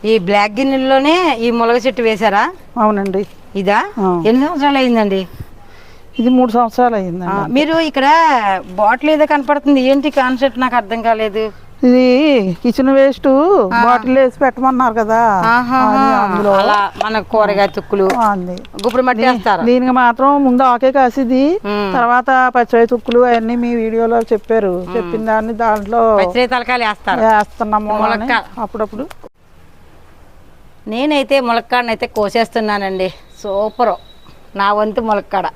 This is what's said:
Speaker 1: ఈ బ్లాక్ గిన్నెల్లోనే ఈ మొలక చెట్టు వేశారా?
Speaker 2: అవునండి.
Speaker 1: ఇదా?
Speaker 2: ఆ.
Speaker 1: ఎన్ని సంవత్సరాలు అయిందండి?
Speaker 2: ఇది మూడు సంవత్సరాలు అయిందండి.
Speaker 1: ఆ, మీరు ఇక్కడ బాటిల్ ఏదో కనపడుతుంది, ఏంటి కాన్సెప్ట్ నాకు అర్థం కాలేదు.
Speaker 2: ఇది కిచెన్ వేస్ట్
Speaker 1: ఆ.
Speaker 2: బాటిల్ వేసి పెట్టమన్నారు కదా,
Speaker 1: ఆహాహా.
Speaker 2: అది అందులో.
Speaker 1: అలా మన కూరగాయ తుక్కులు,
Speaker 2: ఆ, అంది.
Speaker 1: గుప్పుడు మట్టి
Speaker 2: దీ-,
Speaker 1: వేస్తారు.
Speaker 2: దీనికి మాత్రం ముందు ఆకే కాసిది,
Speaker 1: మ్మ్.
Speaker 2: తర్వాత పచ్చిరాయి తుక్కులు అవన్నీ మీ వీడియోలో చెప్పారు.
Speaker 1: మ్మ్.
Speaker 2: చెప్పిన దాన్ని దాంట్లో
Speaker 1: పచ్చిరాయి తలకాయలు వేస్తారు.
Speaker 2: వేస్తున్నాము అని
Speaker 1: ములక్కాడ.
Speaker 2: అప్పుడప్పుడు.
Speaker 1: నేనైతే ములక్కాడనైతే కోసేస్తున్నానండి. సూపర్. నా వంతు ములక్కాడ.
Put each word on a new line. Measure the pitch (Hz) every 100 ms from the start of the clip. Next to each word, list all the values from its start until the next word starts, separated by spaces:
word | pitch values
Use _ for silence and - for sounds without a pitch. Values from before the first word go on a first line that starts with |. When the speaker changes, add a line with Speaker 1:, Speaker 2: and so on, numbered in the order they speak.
| 214
Speaker 1:
ఈ | 220
బ్లాక్ | 175 202 208
గిన్నెల్లోనే | 208 269 269 262 269 277 349 349 233
ఈ | 233
మొలక | 233 233 240 240
చెట్టు | -
వేశారా? | 226 220 220 196 269 381 - 240
Speaker 2:
అవునండి. | 214 208 196 190 202 - - 196
Speaker 1:
ఇదా? | 190 208 381 320
Speaker 2:
ఆ. | 190 175 180
Speaker 1:
ఎన్ని | 247 294
సంవత్సరాలు | 339 285 277
అయిందండి? | 254 226 208 190 180 - - - - - - - - -
Speaker 2:
ఇది | 233
మూడు | 254 247
సంవత్సరాలు | 233 233 - 247 220
అయిందండి. | 185 175 180
Speaker 1:
ఆ, | 196 180
మీరు | 254 302 320
ఇక్కడ | 311 269 269 320 320 262 208 - 196
బాటిల్ | 185 214 247 302
ఏదో | 311 302
కనపడుతుంది, | 294 262 294 285 277
ఏంటి | 254 277 285
కాన్సెప్ట్ | 277 254 254 269 240
నాకు | 254 240
అర్థం | 202 226
కాలేదు. | 233 220 220 202 220 - - - 254
Speaker 2:
ఇది | 247 254 247 311 269 190 175
కిచెన్ | 247 233 262
వేస్ట్ | 269 269 262 277
Speaker 1:
ఆ. | 269 330 392 196 233
Speaker 2:
బాటిల్ | 240 247 247 262
వేసి | 254 -
పెట్టమన్నారు | 269 247 262 254 247
కదా, | 220 214 226 233
Speaker 1:
ఆహాహా. | 196 220 240 247 262 214
Speaker 2:
అది | 262 269 208 202
అందులో. | 202 208
Speaker 1:
అలా | 196 208 208 196 - 214
మన | 220
కూరగాయ | 185 220 208 196 196
తుక్కులు, | 196 - 202 190 240
Speaker 2:
ఆ, | 220
అంది. | 196 180
Speaker 1:
గుప్పుడు | 180 - - 226 240
మట్టి | 254 233
Speaker 2:
దీ-, | 254
Speaker 1:
వేస్తారు. | 247 214 190
Speaker 2:
దీనికి | 233 254 254
మాత్రం | 254 247 233 269 285 269
ముందు | 247
ఆకే | 262 240 262
కాసిది, | 269 254 277 240 254 285 381 208
Speaker 1:
మ్మ్. | 415 302
Speaker 2:
తర్వాత | 285 240 247 247 262 254 247
పచ్చిరాయి | 233 233 233
తుక్కులు | 240 - 240
అవన్నీ | 247 233 220 240
మీ | 240 240
వీడియోలో | 220 226 226 233
చెప్పారు. | - 214 - 226 202 180 180
Speaker 1:
మ్మ్. | 185
Speaker 2:
చెప్పిన | 175 214 220
దాన్ని | 214 220
దాంట్లో | 220 233 214 196 233 226 208
Speaker 1:
పచ్చిరాయి | 180 226 247
తలకాయలు | 247 233 247
వేస్తారు. | 220 202 - 190
Speaker 2:
వేస్తున్నాము | 220 214 208 - 220 214 208
అని | 214
Speaker 1:
ములక్కాడ. | 214 220 240 233 - -
Speaker 2:
అప్పుడప్పుడు. | 214 220 214 214 294 - - _ _ - - - - - - - - - - - - - -
Speaker 1:
నేనైతే | 220 294 294 269 277
ములక్కాడనైతే | 247 233 233 247 240 226 247
కోసేస్తున్నానండి. | - 202 233 226 233 214 202 196 190 185 - - -
సూపర్. | 208 196 214 214 240 175 - - - - - 196
నా | 196
వంతు | 208 214 202
ములక్కాడ. | 226 208 190 196 170